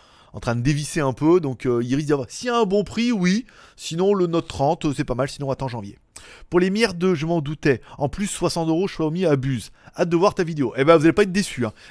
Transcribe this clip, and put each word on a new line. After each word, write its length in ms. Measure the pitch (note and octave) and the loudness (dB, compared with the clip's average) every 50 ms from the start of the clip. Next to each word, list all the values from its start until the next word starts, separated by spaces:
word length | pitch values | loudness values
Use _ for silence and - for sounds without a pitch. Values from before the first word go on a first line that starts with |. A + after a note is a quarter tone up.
| _ _ _ _ _ _ - | _ _ _ _ _ _ -16
en 60 | - | -8
train 160 | - - A#2 | -4 -4 -2
de 60 | A#2+ | 0
dévisser 400 | A#2+ C#3 D3+ D3 D3+ - - E3+ | 0 0 0 0 -2 -4 -4 -2
un 120 | C#3+ C3+ B2 | -2 -2 -2
peu, 280 | - D3 D#3 F3 F#3 | 2 4 4 4 4
donc, 260 | D#3+ C#3 B2+ - - | 4 0 -4 -4 -2
euh, 160 | C3 A#2+ A#2+ A#2+ | 0 0 0 0
il 140 | B2 C3 | -2 -2
risque 100 | C#3+ D#3 | -2 0
d'y 60 | C#3+ D3 | 0 0
avoir... 180 | C#3 B2+ - | 0 -2 -4
s'il 160 | - - - | -12 -8 -4
y 40 | B3 | -2
a 60 | A#3+ | 0
un 80 | A#3 A#3 | 0 2
bon 200 | F#3+ F#3+ G#3 G3+ | 2 0 0 -2
prix, 260 | - - G#3+ A#3 A#3+ | -2 -4 -2 -2 0
oui. 340 | B3 G3+ F3+ F3+ F#3 A3 - - - - - - _ | 0 0 2 2 0 0 -2 -6 -14 -20 -20 -20 _
Sinon, 400 | - - - D#3+ E3 F#3 G3 G#3 | -16 -12 -8 -4 0 2 2 2
le 140 | G3 F3+ F3 | 2 2 0
Note 180 | E3 E3+ D#3+ | 0 -2 -4
trente, 380 | - - - C3+ C#3+ E3+ - - | -4 -4 -2 0 0 0 0 -2
euh, 100 | D#3 C3+ | -2 -2
c'est 60 | D3+ D3 | -2 -4
pas 140 | - B2 | -4 -2
mal, 120 | A#2+ C3+ C#3 | -4 -4 -4
sinon 220 | - - C#3+ C3+ | -6 -6 -6 -6
attends 160 | C3 - C3+ | -4 -4 -6
janvier. 320 | C3 A2+ A#2 G2+ G2+ - - _ _ - - - - - - - - | -6 -8 -8 -10 -12 -16 -18 _ _ -20 -20 -20 -20 -20 -20 -8 -2
Pour 80 | - F3+ | 2 2
les 120 | F3+ F#3+ | 2 2
Mi 140 | F#3+ G#3+ A#3 | 2 2 0
R 100 | G#3 F#3 | 0 0
deux, 200 | E3+ F3+ F#3 F#3 | 0 0 0 0
je 120 | D3 D3 | 0 0
m'en 140 | D#3+ E3+ E3+ | -2 -2 -2
doutais. 400 | C#3+ C#3 D#3 - - D#3 B2+ A2 - - - | -2 -4 -6 -2 0 0 0 0 -2 -10 -8
En 120 | - C#3+ C#3 | -6 -4 -4
plus, 180 | - - G3+ | -4 -4 -6
soixante 420 | G3 - - F3+ E3+ - E3+ E3 D#3+ | -6 -4 -2 -2 -2 -2 -2 -2 -2
euros, 180 | D#3+ E3 G3 | 0 0 -2
Xiaomi 380 | F#3+ - - D#3+ D#3 D#3 F3+ F#3+ | -4 -4 -4 -4 -2 -2 0 2
abuse. 460 | E3 D3 C#3 B2+ C#3 C3+ A#2 - - - - _ - - | 2 2 2 2 0 -4 -4 -6 -10 -16 -20 _ -10 -4
Hâte 120 | - F3+ E3+ | -2 0 0
de 80 | E3+ | 2
voir 180 | E3+ F3+ G#3 - | 4 4 2 2
ta 80 | - F#3 | 0 -2
vidéo. 320 | D#3+ E3+ D3 C3+ A2 G2+ | -4 -2 -2 -2 -2 0
Eh 80 | B2 C#3 | 2 6
ben, 120 | D3+ E3 | 6 6
vous 80 | E3 D3 | 8 6
allez 80 | E3 D#3+ | 6 4
pas 100 | - G#3+ | 4 2
être 100 | F#3+ F3 | 0 0
déçus, 320 | G3+ G3 - - - A#2+ | -2 -4 -4 -4 -4 -4
hein. 80 | G#2+ - - - - | -6 -6 -10 -18 -10